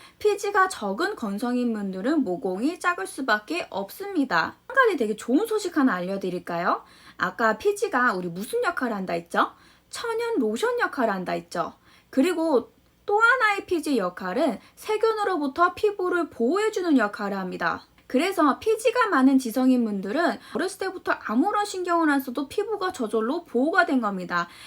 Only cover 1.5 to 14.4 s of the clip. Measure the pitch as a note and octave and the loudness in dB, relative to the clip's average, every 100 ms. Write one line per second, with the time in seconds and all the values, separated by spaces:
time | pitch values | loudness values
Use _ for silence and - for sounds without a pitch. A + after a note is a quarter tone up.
1.5 | B3 A#3+ G#3+ G3 F#3 A3 D#4+ G#3 - F#3+ | 0 0 -2 -4 -4 0 0 0 -2 -2
2.5 | F#3 C4+ F4 F4+ F4 F#4+ - C4 G#3+ G#3+ | -2 -2 0 -2 -2 -6 -6 0 0 0
3.5 | E4+ - - G3+ - G4+ F#4 C4+ E3+ E3 | -6 -4 -6 -8 -8 -6 -2 0 2 0
4.5 | - - C5 B4 E4 G#3+ G#3 - C#4 A#4 | -6 -2 4 4 4 -2 -2 0 0 2
5.5 | G#4+ F4+ D#4+ C4 F3+ F3+ G3 F#3 F3 E3+ | -2 -2 2 2 2 -2 -4 -4 -6 -4
6.5 | E3+ F#3 - - - - - F3+ F#3 A3+ | -2 0 -2 -6 -20 -16 -4 -4 0 0
7.5 | A3 G4+ G4+ G#4 B3+ B3 F#3+ F3+ E3+ A3+ | 2 0 0 0 2 2 0 -4 -6 -4
8.5 | A#4 A#4+ E4+ B3 G#3 F#3 E3+ E3+ G3 - | -2 -2 -2 -2 -2 -4 -4 -2 0 0
9.5 | - - _ _ - A#4 A4+ A#4 A4 A3 | -4 -20 _ _ -10 -6 -4 -2 0 0
10.5 | A3+ A#4 B4 G4 - A#3 F#3+ F3 F3 - | 0 0 0 -2 0 -2 -2 -4 -6 -6
11.5 | F3 D#3+ - _ _ _ C4+ D#4+ E4 D#4+ | -6 -6 -8 _ _ _ 0 2 2 2
12.5 | C4+ - _ _ _ - G#4 A#4 B4+ A4 | 0 0 _ _ _ 0 4 4 4 2
13.5 | G4 - F4 D4+ B3+ F3+ - F#3 G3 | 0 -2 -4 0 0 0 -4 -6 0